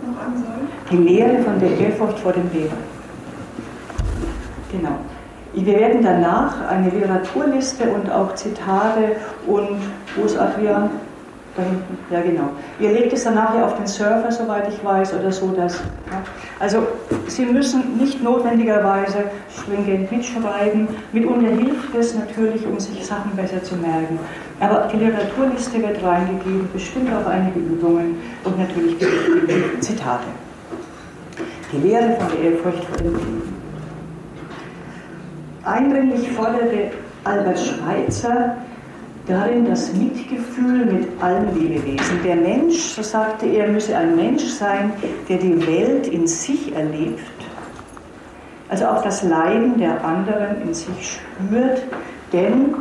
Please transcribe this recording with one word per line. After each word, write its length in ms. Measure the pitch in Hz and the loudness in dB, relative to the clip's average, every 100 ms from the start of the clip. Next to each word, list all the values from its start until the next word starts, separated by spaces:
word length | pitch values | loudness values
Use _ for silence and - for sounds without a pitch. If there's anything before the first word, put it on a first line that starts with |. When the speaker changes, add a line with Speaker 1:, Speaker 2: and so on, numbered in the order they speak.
| 247 | -8
Speaker 1:
noch 180 | 240 247 | -6 -4
ansagen? 420 | 247 233 226 294 - - | -4 -4 -6 -8 -8 2
Speaker 2:
Die 80 | 180 | 6
Lehre 400 | 170 196 233 247 | 8 8 6 6
von 160 | 226 190 | 4 4
der 180 | 175 160 | 4 4
Ehrfurcht 420 | 208 220 202 - | 2 2 0 0
vor 140 | 185 | 0
dem 160 | 180 175 | 2 0
Leben. 240 | 160 156 117 117 - - - - - - - - - - - - - - - - - - | 0 -2 -4 -10 -12 -14 -14 -14 -14 -12 -12 -12 -12 -8 -4 -2 -2 -4 -6 -10 -12 -8
Genau. 260 | 190 156 - - - - - - | -4 -2 -4 -8 -14 -16 -18 -8
Wir 260 | - 196 202 | 0 4 6
werden 220 | 233 254 | 6 6
danach 680 | 202 170 170 214 285 - - | 6 6 4 4 2 -2 0
eine 220 | 185 185 | 2 4
Literaturliste 920 | 202 190 185 - 269 285 262 - - 226 | 2 2 2 0 0 2 2 0 0 0
und 200 | 208 196 | 0 0
auch 220 | 196 190 | 0 0
Zitate 840 | - 214 - 185 196 220 220 214 214 - - - | -2 -6 -4 0 2 2 4 2 0 -4 -6 0
und, 320 | 202 202 202 196 - - - | 2 0 -2 -6 -8 -6 0
wo 100 | 214 | 0
ist 140 | - | 2
Adrian? 500 | 196 202 208 202 214 - - - - - - - | 0 2 2 2 0 -2 -10 -16 -18 -18 -10 -4
Da 60 | |
hinten. 340 | 185 185 - - - | -2 -2 -4 -10 -4
Ja, 120 | 175 | 0
genau. 280 | 175 170 - - - - | 2 0 0 -4 -12 0
Ihr 140 | 208 | 2
legt 180 | 233 247 | 4 4
es 140 | 269 233 | 2 2
danach 280 | 214 220 | 2 4
ja 120 | 226 - | 2 2
auf 100 | - | 0
den 100 | - | -4
Server, 460 | - 208 226 233 | 0 2 2 2
soweit 380 | 233 214 202 202 | 0 -2 -2 -2
ich 120 | 202 202 | -2 0
weiß, 280 | 190 190 185 | 2 2 0
oder 180 | 190 | -2
so, 140 | 190 190 | 0 0
dass, 240 | 185 175 170 | 2 0 -2
ja. 460 | - - - 190 - - - - | -6 -10 -8 -8 -8 -12 -14 -4
Also, 180 | 202 220 - - - - - | 0 2 0 -4 -4 -4 -4
Sie 180 | - 240 | -2 2
müssen 520 | 240 277 254 - 226 | 4 4 2 0 2
nicht 260 | 277 - | 0 2
notwendigerweise 1000 | 233 247 240 233 226 208 196 196 196 202 202 - - | 2 2 4 4 4 4 4 2 0 -2 -4 -6 -12
stringent 600 | - 202 202 202 190 190 | -12 -4 -2 0 0 0
mitschreiben. 800 | 233 247 233 214 202 208 214 220 - - | -2 -2 -2 -2 0 2 2 2 -2 -2
Mitunter 380 | 226 247 240 220 | 0 2 4 4
hilft 440 | 226 262 - - | 4 2 0 -2
es 220 | 233 233 220 | 0 0 0
natürlich, 500 | - 226 220 220 - | -4 0 2 2 -2
um 140 | - | -4
sich 260 | 196 196 190 | -4 -6 -6
Sachen 260 | 202 202 190 | -6 -4 -4
besser 260 | 185 185 | -2 -4
zu 120 | - 180 | -4 -2
merken. 420 | 165 160 160 165 - - - - | 0 0 -2 -4 -6 -10 -14 -2
Aber 260 | 202 214 - | 2 2 2
die 40 | 214 | 2
Literaturliste 840 | 226 208 202 262 269 240 - 226 | 2 2 0 2 2 0 -2 0
wird 200 | 208 - | 0 0
reingegeben, 680 | 185 175 185 190 185 190 185 | 2 2 2 -2 0 0 -2
bestimmt 380 | 190 - 262 254 | -4 -4 -2 0
auch 180 | 214 - | 0 2
einige 300 | 185 185 175 | 2 2 0
Übungen 580 | 165 165 170 170 170 170 - - 190 | 0 2 4 4 2 -2 -8 -6 -2
und 120 | 185 | -2
natürlich 400 | 180 170 170 - | -2 0 0 2
die 800 | - - - 170 - 180 - - | 2 2 4 4 4 2 0 -2
Zitate. 460 | - - 127 123 - - - - - - - - - - - - - - - | -4 -4 -2 -4 -4 -12 -14 -18 -12 -12 -12 -16 -18 -18 -16 -12 -12 -12 -6
Die 40 | 143 180 | 0 4
Lehre 300 | 233 233 220 | 4 4 2
von 100 | 170 | 0
der 220 | 156 165 | 0 2
Ehrfurcht 340 | 165 180 - - | 2 0 -2 -4
vor 120 | - | -2
dem 160 | 170 | 0
Leben. 420 | 113 - 110 - - - - - - - - - - - - - - - - - - - - - - 190 | 0 -2 -4 -6 -10 -12 -12 -12 -14 -14 -14 -16 -16 -14 -14 -14 -16 -16 -16 -16 -16 -16 -16 -16 -8 -2
Eindringlich 680 | 226 277 269 262 240 240 | 2 2 4 4 2 0
forderte 600 | 233 220 240 233 208 - - - - | -2 0 2 2 0 -2 -6 -12 -8
Albert 360 | 196 202 190 175 | -2 0 2 0
Schweitzer 960 | - - 170 202 - - 240 240 240 - - - - - - - - | -2 -4 -2 0 0 -2 0 2 0 -2 -8 -16 -16 -16 -16 -10 -2
darin 380 | 185 226 240 240 | 0 2 4 4
das 280 | 240 - | 2 0
Mitgefühl 920 | 185 254 - - 247 - 254 247 247 214 | 0 0 -2 -4 -6 -4 0 2 4 4
mit 220 | 180 - - | 2 0 -2
allen 340 | 180 202 208 165 | 0 2 2 2
Lebewesen. 640 | 160 151 135 139 - 175 | 2 0 -2 -2 -2 0
Der 120 | 180 170 | 2 4
Mensch, 460 | 175 254 339 330 | 4 4 4 2
so 220 | - - | -2 -6
sagte 420 | 214 220 220 220 190 | -2 0 0 0 2
er, 220 | 214 208 | 2 4
müsse 280 | 208 208 175 | 2 2 2
ein 200 | 165 170 | 4 4
Mensch 280 | 214 - | 4 2
sein, 480 | - - 202 202 208 - - - - | 0 -2 0 0 0 -2 -4 -6 -2
der 80 | 180 | 2
die 280 | 185 165 160 | 4 4 4
Welt 400 | 170 240 277 - | 2 4 2 0
in 180 | 165 165 | 0 0
sich 480 | - - 285 - 156 | 0 -2 -2 -2 -2
erlebt, 460 | 156 156 165 - - - - - - - - - - - - - - - - | -2 -2 -4 -4 -10 -14 -14 -14 -14 -16 -18 -20 -20 -20 -20 -20 -20 -20 -6
also 180 | 190 - | 0 2
auch 160 | - | 2
das 180 | 202 190 | 0 0
Leiden 560 | 180 160 175 226 247 240 | 2 2 4 4 4 4
der 260 | 165 - | 2 0
anderen 580 | 160 180 196 208 202 208 | 0 0 0 0 -2 -2
in 100 | 165 | -4
sich 460 | 160 180 180 - - | -4 -6 -8 -8 -10
spürt, 640 | - - 196 233 262 254 - - - - - | -12 -6 0 2 2 0 -2 -10 -12 -16 -2
denn, 400 | 180 202 247 277 - | 0 4 4 2 0